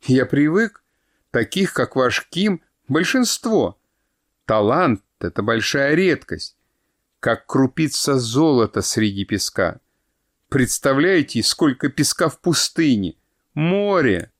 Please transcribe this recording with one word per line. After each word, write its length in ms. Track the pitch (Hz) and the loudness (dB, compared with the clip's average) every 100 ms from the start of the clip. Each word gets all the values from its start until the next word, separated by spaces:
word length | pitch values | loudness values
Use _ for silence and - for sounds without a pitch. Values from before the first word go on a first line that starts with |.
я 240 | - 127 123 | 0 2 2
привык. 580 | 139 147 185 226 - _ _ _ _ _ | 2 2 2 0 -4 _ _ _ _ _
Таких, 420 | 120 113 190 190 | -2 -2 -2 -2
как 240 | - 123 131 | 0 -2 0
ваш 320 | 123 - - | 0 0 -6
Ким, 320 | 170 208 175 _ _ - | -2 -2 -2 _ _ -4
большинство. 880 | 147 180 262 233 - 233 202 95 - _ _ _ _ _ _ | -2 0 0 0 -2 0 0 0 -4 _ _ _ _ _ _
Талант — 580 | - 110 104 147 170 104 _ - | -2 2 2 2 0 0 _ -10
это 240 | 87 - | -8 -4
большая 520 | 107 113 - 143 139 | -2 -2 -2 -2 0
редкость, 640 | 160 185 147 - - - _ _ _ _ _ _ - | 2 2 0 -4 -12 -12 _ _ _ _ _ _ -6
как 260 | 120 113 - | -2 -2 -2
крупица 720 | 131 131 - 151 - - 135 | 0 0 0 -4 -2 -2 0
золота 640 | 113 123 160 127 107 104 | 0 2 2 4 2 -2
среди 420 | - - 107 98 | -4 0 -2 -2
песка. 560 | 95 104 - - 85 - _ _ _ _ _ _ - | -4 -4 -4 -2 -4 -4 _ _ _ _ _ _ -6
Представляете, 920 | - 247 - 143 135 175 185 131 117 | -2 -2 -2 0 0 2 2 0 -2
сколько 460 | 101 - 135 123 147 | -2 0 0 0 -6
песка 400 | - 143 - 160 | -2 -4 0 -2
в 100 | - | -2
пустыне? 760 | 175 160 - - 156 113 90 - _ _ _ | -2 -2 -2 0 2 2 -2 -8 _ _ _
Море!" 760 | 147 160 196 208 190 131 90 - | -4 0 0 0 0 2 0 -4